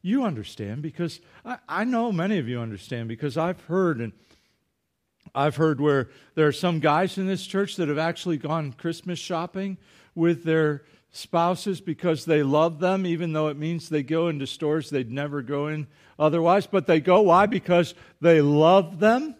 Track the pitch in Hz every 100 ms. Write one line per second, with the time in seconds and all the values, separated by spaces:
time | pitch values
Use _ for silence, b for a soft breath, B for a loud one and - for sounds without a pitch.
0 | 180 262 233 120 98 - 101 120 151 -
1 | 170 - b b - 247 - 165 233 240
2 | 240 185 185 208 120 123 113 101 - 120
3 | 113 117 147 127 165 180 - 180 180 127
4 | 117 - b b b b _ _ _ _
5 | _ _ - - 147 139 160 143 147 139
6 | 120 b b - 151 143 180 160 151 151
7 | 185 196 190 185 - 196 202 - 156 147
8 | 165 165 180 156 151 160 147 120 170 165
9 | - 175 - 170 180 190 196 185 b b
10 | b - 170 165 160 160 151 143 b b
11 | b - - 170 170 170 202 185 - 151
12 | 175 160 165 151 139 147 165 151 180 190
13 | 180 165 165 156 156 147 156 170 - 151
14 | 131 160 170 147 135 - 151 156 - 143
15 | 117 131 147 143 120 143 147 156 147 b
16 | b - 151 165 165 196 - 196 156 160
17 | 147 185 202 170 208 202 - 175 165 -
18 | B _ 170 160 143 147 156 190 165 170
19 | 208 240 311 247